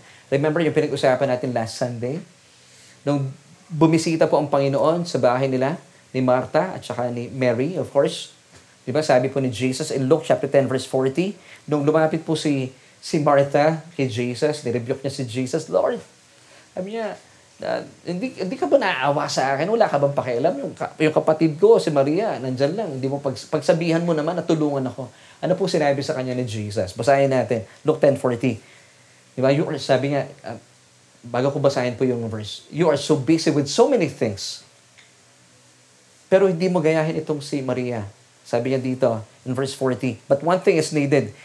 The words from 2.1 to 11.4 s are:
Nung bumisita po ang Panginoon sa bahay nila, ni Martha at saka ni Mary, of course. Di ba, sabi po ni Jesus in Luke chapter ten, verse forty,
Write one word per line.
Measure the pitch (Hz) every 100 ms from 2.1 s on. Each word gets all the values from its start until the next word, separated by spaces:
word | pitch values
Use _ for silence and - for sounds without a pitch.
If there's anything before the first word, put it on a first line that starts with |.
| 156 - _ _ _ _ - - -
Nung | 143 143 135 - - - -
bumisita | 156 160 160 165 160 156
po | 143
ang | 147
Panginoon | 139 139 135 143 175 170
sa | 135
bahay | 123 127 135
nila, | 131 131 175 - - _
ni | 127
Martha | 127 127 120 156 185 147
at | -
saka | 120 123
ni | 120 120
Mary, | 135 127 120 143 180
of | 117
course. | 139 165 - - - _ - _ _ -
Di |
ba, | 139
sabi | 156 127 135
po | 143
ni | 131
Jesus | 110 127 131 151
in | 135 131
Luke | 156 -
chapter | 131 139
ten, | 143 135
verse | 131 -
forty, | 131 135 135 190 -